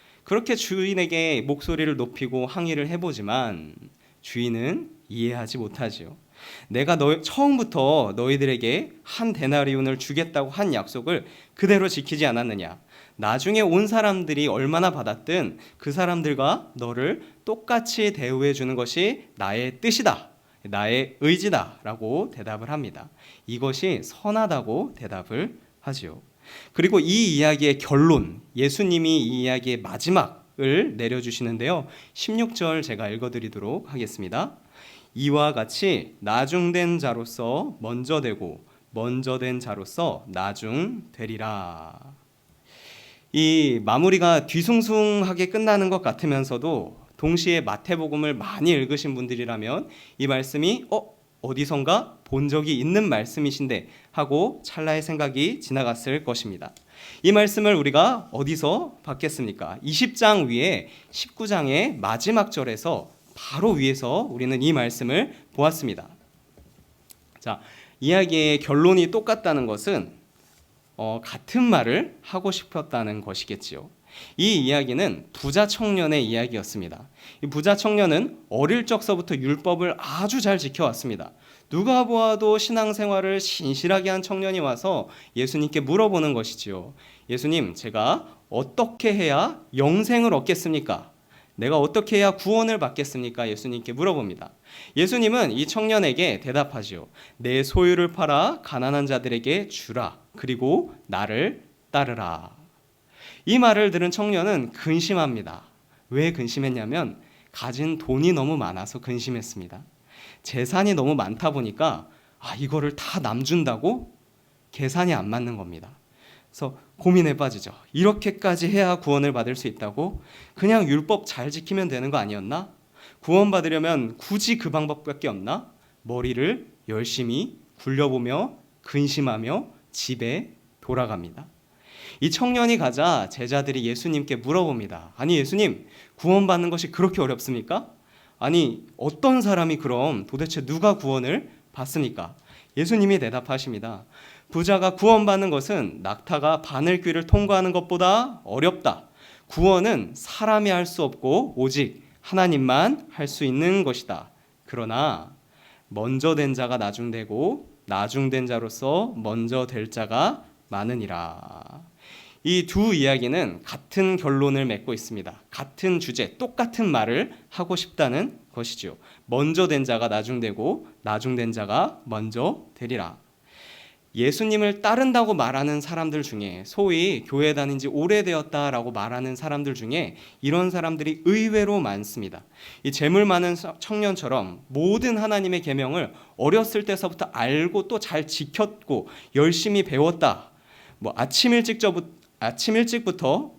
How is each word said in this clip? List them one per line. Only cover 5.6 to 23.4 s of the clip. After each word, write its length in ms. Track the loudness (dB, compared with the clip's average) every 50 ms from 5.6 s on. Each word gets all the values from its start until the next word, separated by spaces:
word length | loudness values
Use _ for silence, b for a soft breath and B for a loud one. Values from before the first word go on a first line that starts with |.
| -8 -8 -6 -6 -6 -6 -6 -10 -16 -18 -20 -20 _ _ B B B B B B B B
"내가 280 | -2 0 2 2 4
너, 240 | 4 4 4 4 2
처음부터 960 | -2 -4 0 4 4 4 4 4 2 0 0 2 4 6 6 4 4 2 0
너희들에게 760 | -2 0 2 2 2 2 2 0 0 0 0 0 0 -2 -6 -12 -20 -16
한 280 | -12 -6 -4 -2 -2
데나리온을 680 | -2 -2 0 2 2 2 2 2 0 0 0 0 -2 -4
주겠다고 520 | -6 -6 -4 -4 -4 -2 -2 -4 -4 -2
한 240 | -2 -2 0 0 0
약속을 520 | -2 -4 -6 -8 -8 -4 -2 -4 -4 B B B B B B B
그대로 340 | 0 4 6 6 6 4 2
지키지 380 | -2 -4 -6 -4 -2 0 2
않았느냐? 540 | 2 2 0 -2 -2 -4 -4 -6 -8 -10 -16 _ B B B B B B
나중에 460 | -4 -2 0 0 0 0 2 2 4
온 260 | 4 6 4 4 4
사람들이 600 | 4 2 4 4 4 2 0 -2 -2 0 0 0 0
얼마나 420 | 0 0 0 2 2 2 2 2
받았든 680 | 0 -2 -4 -4 -6 -6 -4 -2 -2 -2 -2 -4 -6 B B B B
그 160 | B -8 -6
사람들과 800 | -2 0 0 0 0 0 0 -2 0 2 2 2 2 0 -4 -12 -12
너를 480 | -8 -8 -6 -4 -2 -2 -2 -2 -4 B B B B B
똑같이 680 | -6 -6 -6 -2 -2 -2 -2 -2 -2 -2 0 0 0
대우해 400 | -2 -2 -4 -2 0 2 2 2
주는 220 | 2 0 -2 -4 -2
것이 520 | -2 -4 -4 -2 0 0 0 -2 -4 -10 -18 -10
나의 440 | -6 -4 -4 -2 -2 -4 -6 -6 -2
뜻이다, 500 | 0 0 0 2 2 2 0 0 -6 -20 _ b b b b b b -6
나의 480 | -4 -2 0 0 0 0 0 -4 -4 0
의지다"라고 1080 | 4 4 4 4 2 0 0 0 -2 -4 -10 -12 -10 -10 -10 -6 -6 -4 -2 -4 -4 -6 -8
대답을 360 | -12 -10 -10 -10 -8 -8 -8
합니다. 380 | -8 -8 -8 -10 -12 -16 -20 -20 _ B B B B B